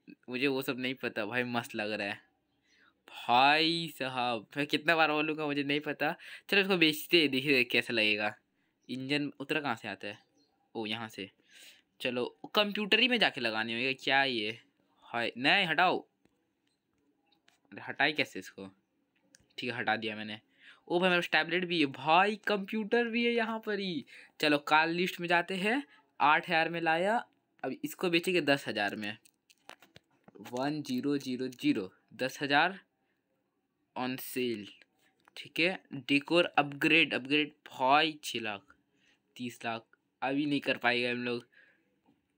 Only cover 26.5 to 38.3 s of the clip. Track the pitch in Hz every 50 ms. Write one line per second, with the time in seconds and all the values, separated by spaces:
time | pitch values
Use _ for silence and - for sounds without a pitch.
26.5 | 175 160 160 160 170 170 165 160 160 165 180 - - 240 - - _ _ _ _
27.5 | _ _ - 135 131 - - - - - - 180 170 170 170 185 185 170 151 139
28.5 | 139 139 - 127 107 104 104 101 104 104 107 104 107 - _ - _ _ _ _
29.5 | _ _ _ - - - - _ _ - - _ _ _ _ - - - 104 -
30.5 | 120 123 135 143 156 151 143 127 127 127 120 143 143 139 135 131 127 120 131 127
31.5 | 127 - 143 147 135 113 95 92 - _ _ _ 113 110 123 131 - - 147 135
32.5 | 143 147 160 180 196 190 - _ _ _ _ _ _ _ _ _ _ _ _ _
33.5 | _ _ _ _ _ _ _ _ _ - 127 127 127 131 - - - 131 123 123
34.5 | 113 104 98 - - _ - _ _ _ _ _ _ _ _ _ _ - - -
35.5 | - - 160 180 185 - _ _ - 139 127 - 143 143 - - 160 175 175 -
36.5 | - - 147 147 139 139 147 156 160 165 160 - - 123 123 131 143 151 151 151
37.5 | - _ - - - - 127 131 143 151 160 160 156 147 - -